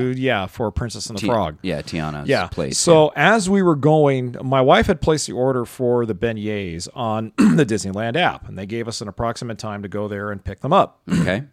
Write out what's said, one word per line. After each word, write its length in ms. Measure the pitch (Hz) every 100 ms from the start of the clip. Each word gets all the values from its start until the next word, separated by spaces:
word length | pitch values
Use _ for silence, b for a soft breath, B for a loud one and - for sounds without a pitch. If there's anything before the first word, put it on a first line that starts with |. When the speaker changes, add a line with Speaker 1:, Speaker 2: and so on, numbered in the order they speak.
| 127
Speaker 1:
yeah. 280 | 127 131 110
Speaker 2:
yeah, 60 | 90
for 240 | - 110
Princess 360 | - 117 104 95
and 100 | 104
the 40 |
Speaker 1:
Ti-, 40 | 107
Speaker 2:
Frog. 280 | 117 87 78
Speaker 1:
yeah, 200 | 92 76
Tiana's 460 | 76 85 78 73 71
Speaker 2:
Yeah. 180 | 123 87
Speaker 1:
place, 300 | - 71 -
Speaker 2:
So 340 | - 160 151 -
Speaker 1:
yeah. 180 | 165
Speaker 2:
as 140 | 226 180
we 120 | 196
were 140 | 180 147
going, 600 | 143 156 143 135 123 120
my 180 | 131 135
wife 260 | 131 180 233
had 140 | 180
placed 260 | - 156 -
the 60 |
order 320 | 104 127 127
for 420 | 113 - 123 120 117
the 80 |
beignets 760 | 92 117 110 104 104 95 82 87
on 380 | - 117 110 110
<clears throat> 40 | -
the 260 | 208 165 123
Disneyland 500 | 107 98 95 117 139
app, 320 | 170 69 98
and 100 | 98
they 80 | 98
gave 220 | 117 113
us 120 | 110
an 80 | 107
approximate 500 | - 117 117 120 110
time 240 | 107 101
to 60 | 101
go 200 | 101 104
there 220 | 101 104
and 120 | 101
pick 160 | - 98
them 120 | 131
up. 280 | 185 - _ -
<clears throat> 180 | 87
Speaker 1:
Okay. 200 | 85 98 143